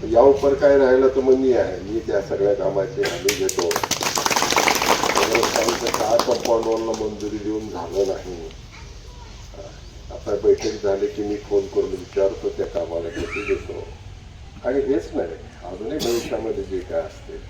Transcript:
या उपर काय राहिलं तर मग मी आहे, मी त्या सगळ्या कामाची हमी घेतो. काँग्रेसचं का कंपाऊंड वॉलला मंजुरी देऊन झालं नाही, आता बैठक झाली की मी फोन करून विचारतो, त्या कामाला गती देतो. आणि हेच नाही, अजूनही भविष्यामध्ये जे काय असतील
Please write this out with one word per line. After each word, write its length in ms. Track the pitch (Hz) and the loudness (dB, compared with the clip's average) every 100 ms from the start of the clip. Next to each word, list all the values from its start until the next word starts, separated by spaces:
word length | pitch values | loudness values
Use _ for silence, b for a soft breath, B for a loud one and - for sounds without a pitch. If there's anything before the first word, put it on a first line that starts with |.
| 82 | 4
या 80 | 98 | 8
उपर 320 | 135 139 139 | 8 8 4
काय 240 | 139 143 139 | 4 6 6
राहिलं 300 | 135 127 135 131 | 6 6 6 4
तर 60 | |
मग 140 | 131 131 | 4 6
मी 160 | 131 | 6
आहे, 260 | 117 - 90 | 4 2 -2
मी 180 | 92 110 110 | -4 -4 -2
त्या 140 | 104 | -2
सगळ्या 320 | 95 98 101 | -2 0 2
कामाची 480 | 98 92 98 92 - | 2 2 0 -2 -2
हमी 320 | 90 90 185 - | -2 -2 -2 0
घेतो. 340 | 95 - - - - - - - - - - - - - - - - - | 0 0 0 -2 -2 -2 -2 -2 0 0 2 2 2 2 2 2 2 2
काँग्रेसचं 680 | - 117 - - 90 87 - | 2 2 2 2 0 0 -2
का 240 | - - 117 | 0 2 2
कंपाऊंड 480 | - 117 - 117 113 | 2 0 2 0 2
वॉलला 260 | 113 113 110 | -2 -2 -2
मंजुरी 380 | 107 104 104 107 | -4 -4 -6 -6
देऊन 320 | 101 107 107 | -4 -4 -6
झालं 380 | 90 - 92 98 | -8 -6 -2 0
नाही, 280 | - 92 87 135 - - - - - - - - - - 98 98 - - - - | -2 -6 -10 -12 -14 -16 -16 -16 -16 -16 -16 -16 -16 -16 -14 -14 -16 -16 -16 -14
आता 240 | 87 - 101 | -12 -2 2
बैठक 400 | 104 98 110 104 | 6 6 4 -2
झाली 240 | 101 98 101 | 0 0 0
की 160 | - | -2
मी 120 | 104 104 | -2 -2
फोन 280 | - 101 92 | 0 0 2
करून 220 | 98 90 | 0 0
विचारतो, 600 | 92 90 101 98 - 104 - | -2 -4 0 0 0 -6 -4
त्या 80 | 92 | -4
कामाला 440 | 87 85 85 85 | -4 -4 -4 -6
गती 360 | - - - - | -6 -6 -6 -2
देतो. 360 | - - - - - - - - - - - 120 | -4 -4 -10 -10 -14 -16 -16 -16 -18 -18 -8 -2
आणि 140 | 139 135 | 0 2
हेच 220 | 147 - | 0 0
नाही, 220 | - 123 - - - | -4 -4 -6 -14 -14
अजूनही 340 | 87 92 110 104 | -12 -8 -6 -4
भविष्यामध्ये 680 | 117 117 113 117 110 104 | 0 0 -2 -4 -2 -4
जे 160 | 92 95 | -4 -6
काय 220 | 87 117 | -4 -4
असतील 380 | - - - - - | -4 -10 -14 -14 -14